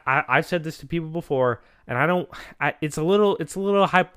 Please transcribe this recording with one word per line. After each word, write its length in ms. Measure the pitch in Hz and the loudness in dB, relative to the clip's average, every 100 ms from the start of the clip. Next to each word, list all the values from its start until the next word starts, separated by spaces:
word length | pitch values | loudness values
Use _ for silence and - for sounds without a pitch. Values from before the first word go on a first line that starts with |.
| 127 | 0
I, 180 | 139 - | 0 2
I've 200 | 135 160 | 0 0
said 180 | 175 | -4
this 140 | 156 - | -4 -10
to 80 | 139 | -8
people 240 | 170 160 | -6 -6
before, 520 | 165 - 135 123 117 _ _ - | -8 -4 0 0 0 _ _ -8
and 120 | 123 | -2
I 80 | 156 | 0
don't. 200 | 180 - - - - | 0 -2 -12 -20 -4
I, 140 | 143 - | -4 -2
it's 160 | 156 156 | -6 -2
a 60 | |
little, 320 | 160 202 208 - | 2 4 4 2
it's 180 | 151 | -4
a 60 | 190 | -4
little 260 | 196 196 185 | 0 2 4
hy-, 220 | 185 180 | 2 0